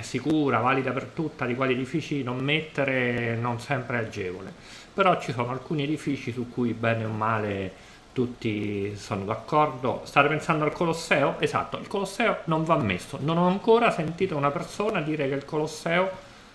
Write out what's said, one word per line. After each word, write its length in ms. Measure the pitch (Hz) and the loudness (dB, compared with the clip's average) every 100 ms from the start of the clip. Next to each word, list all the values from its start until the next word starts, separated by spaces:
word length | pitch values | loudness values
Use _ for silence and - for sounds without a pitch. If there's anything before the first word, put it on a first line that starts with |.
sicura, 600 | 110 123 143 156 143 117 | -6 -4 0 2 4 4
valida 320 | 123 135 131 | 4 2 2
per 120 | 135 | -2
tutta, 400 | - - 156 - | -4 -4 -6 -4
di 100 | 123 | -2
quali 200 | 123 131 | 0 2
edifici 480 | 123 127 160 - 143 | 2 0 -4 -2 -2
non 160 | 123 123 | -2 -2
mettere 1000 | 135 156 156 - 135 131 123 120 120 117 | 0 0 0 -2 0 2 2 0 0 0
non 240 | 120 117 | -2 -4
sempre 380 | - 135 120 120 | -2 -4 -2 -4
è 60 | 110 | -4
agevole. 440 | 104 90 92 98 - - - - | -4 -6 -6 -10 -16 -18 -20 -10
Però 260 | - 190 170 | 2 4 4
ci 120 | - | 0
sono 180 | 123 120 | -2 -2
alcuni 320 | 127 - 156 | -4 -4 -2
edifici 500 | 143 151 - 135 - | 0 -2 -2 -4 -4
su 160 | 123 120 | -6 -6
cui, 240 | - 120 | -2 -2
bene 320 | 113 113 113 | 0 0 0
o 60 | 110 | -2
male, 640 | 110 107 113 104 98 95 - - - - | -2 0 0 0 -2 -4 -8 -18 -20 -8
tutti 840 | - 123 - 117 104 104 101 101 101 | -4 -2 -2 -4 -2 -2 -2 -4 -6
sono 300 | - 101 95 | -6 -4 -2
d'accordo. 760 | 110 - 151 147 131 127 104 | -6 0 2 2 0 -2 -4
State 240 | - 247 - | 2 4 4
pensando 360 | 151 - 160 | 2 0 0
al 80 | 151 | 0
Colosseo? 640 | - 170 160 - 170 147 - | 0 0 0 0 2 4 2
Esatto, 360 | 156 - - - | 0 0 -2 -6
il 120 | - | -6
Colosseo 500 | 196 190 - 220 - | -4 -4 0 0 2
non 200 | - 160 | 0 0
va 120 | 165 165 | 4 4
messo. 400 | 107 90 - - | 4 0 -4 -4
Non 160 | 139 165 | 0 2
ho 120 | 180 | 4
ancora 420 | 196 - 226 233 | 4 6 6 6
sentito 440 | - 165 - 190 | 2 -2 -2 -2
una 160 | 151 143 | 2 0
persona 520 | 175 - - 208 190 | 0 -4 -2 -2 0
dire 260 | 151 151 135 | -2 0 0
che 60 | |
il 100 | 139 | -2
Colosseo 880 | - 156 151 - 165 175 190 185 - - - | -2 -2 -2 -4 0 2 2 -2 -14 -20 -20